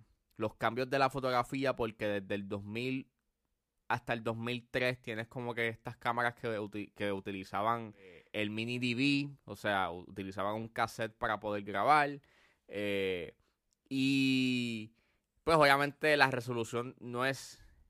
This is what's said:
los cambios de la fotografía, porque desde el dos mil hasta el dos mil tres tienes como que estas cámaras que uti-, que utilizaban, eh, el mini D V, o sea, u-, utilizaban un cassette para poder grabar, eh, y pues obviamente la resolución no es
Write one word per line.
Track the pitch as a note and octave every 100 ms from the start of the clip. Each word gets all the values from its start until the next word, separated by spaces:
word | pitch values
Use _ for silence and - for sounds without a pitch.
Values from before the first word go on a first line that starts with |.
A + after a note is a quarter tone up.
| - _ _ -
los | G#2+ -
cambios | A#2 A#2 C3
de | C#3
la | C3+
fotografía, | C#3 B2+ B2 B2 C3+ C3+ B2+
porque | A2+ - G#2+
desde | G2+ F#2+ G2+
el | G2
dos | G2+
mil | G2+ A2+ B2+ C3 - _ _ _ _ _ _ _ -
hasta | A#2 -
el | A#2
dos | A2+ A2+
mil | A#2 B2 -
tres | B2+ B2+ B2+
tienes | B2 A2 A#2
como | C3 A#2+
que | A#2 A#2
estas | A2 B2 -
cámaras | A#2+ A#2+ A#2+ -
que | A#2+ G#2
uti-, | G#2 G#2 G2 -
que | G2+
utilizaban, | G2 G2+ F#2+ F#2 G2 A2 A#2 A2 G2+
eh, | F#2+ E2+ -
el | G#2+ G#2
mini | G#2+ A#2 B2
D | B2 A#2+
V, | C#3 C#3+ C#3+ C#3
o | - G2+
sea, | G#2+ G2 F2
u-, | F2 -
utilizaban | G2 F#2+ G2 G2+ A2
un | A2+
cassette | - A2+ - A2+ -
para | A#2 G#2+
poder | G#2+ G#2
grabar, | G2+ G2 A#2+ D3+ C#3+ C#3 - _ _ _ -
eh, | G2+ G#2 G2 F#2+ F2+ D#2+ - _ _ _ _ -
y | C3+ C3+ C3+ C3+ C3 B2+ B2 A#2+ A2+ A2 _ _ _ _ _
pues | D#3 E3
obviamente | C#3+ C#3 C#3+ - D#3 C#3+
la | C3+
resolución | B2 A#2 A#2+ A2+ A#2+ B2+ -
no | A#2+ A#2+ C3
es | C3+ - - - -